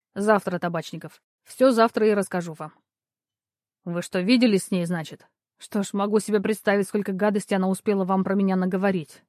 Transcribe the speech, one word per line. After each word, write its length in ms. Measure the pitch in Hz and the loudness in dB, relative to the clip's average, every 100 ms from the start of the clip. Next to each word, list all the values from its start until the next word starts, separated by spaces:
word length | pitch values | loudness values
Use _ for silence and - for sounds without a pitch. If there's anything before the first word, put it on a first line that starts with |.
| _ | _
«Завтра, 440 | 196 208 202 190 180 | -4 2 2 0 -4
Табачников. 640 | 175 165 - 160 156 - _ _ | -4 -6 -10 -14 -16 -20 _ _
Все 260 | - - 262 | -12 2 4
завтра 380 | 226 226 220 214 | 6 2 4 2
и 60 | |
расскажу 400 | 208 185 180 170 | 2 0 -4 -6
вам». 180 | 156 156 _ _ _ _ _ _ _ _ _ _ _ | -12 -16 _ _ _ _ _ _ _ _ _ _ _
«Вы 180 | 175 175 | -8 -8
что, 180 | - 185 | -4 -2
виделись 440 | 180 247 247 190 | 2 4 4 2
с 60 | - | 0
ней, 160 | 185 170 | -4 -2
значит? 420 | 170 151 - _ _ _ _ | -6 -8 -16 _ _ _ _
Что 240 | - 208 | -8 -6
ж, 100 | 196 | -4
могу 260 | 196 208 208 | -4 0 0
себе 220 | - 202 | 0 0
представить, 480 | 208 214 - 202 190 | 0 -2 0 0 0
сколько 240 | 214 202 | -2 -4
гадости 420 | 185 208 202 - | 0 0 0 -2
она 140 | 196 190 | 0 0
успела 360 | 190 214 196 | 0 0 0
вам 200 | 185 190 | 0 0
про 100 | 185 | 0
меня 220 | 196 190 185 | 0 2 0
наговорить, 680 | 185 185 196 185 143 - | 0 0 0 -2 -6 -18